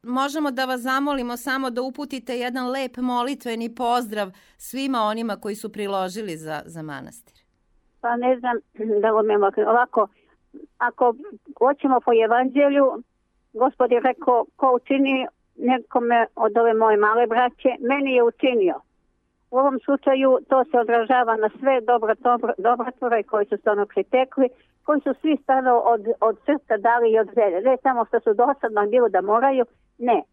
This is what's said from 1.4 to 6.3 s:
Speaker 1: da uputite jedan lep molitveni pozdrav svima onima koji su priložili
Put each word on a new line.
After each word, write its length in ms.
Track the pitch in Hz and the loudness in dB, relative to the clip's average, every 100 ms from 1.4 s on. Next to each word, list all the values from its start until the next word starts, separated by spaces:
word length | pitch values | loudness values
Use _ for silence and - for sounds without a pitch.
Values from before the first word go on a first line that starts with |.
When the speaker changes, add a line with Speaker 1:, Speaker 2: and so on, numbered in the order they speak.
| 285 262 269 | -6 -4 -4
Speaker 1:
da 120 | 240 | -6
uputite 560 | 262 254 294 269 - 240 | -8 -8 -10 -10 -8 -6
jedan 320 | 247 247 247 | -6 -6 -6
lep 260 | 269 262 247 | -4 -6 -6
molitveni 760 | 254 247 240 285 247 226 226 | -4 -2 -4 -6 -8 -6 -8
pozdrav 540 | 233 240 247 226 214 196 185 _ _ | -6 -2 -2 -2 -6 -8 -10 _ _
svima 400 | - 254 277 254 | -14 -8 -4 -2
onima 380 | 214 214 226 196 | -2 -2 -6 -8
koji 180 | 214 | -8
su 180 | 208 220 | -10 -10
priložili 640 | 208 202 196 185 185 220 | -10 -6 -4 -6 -8 -10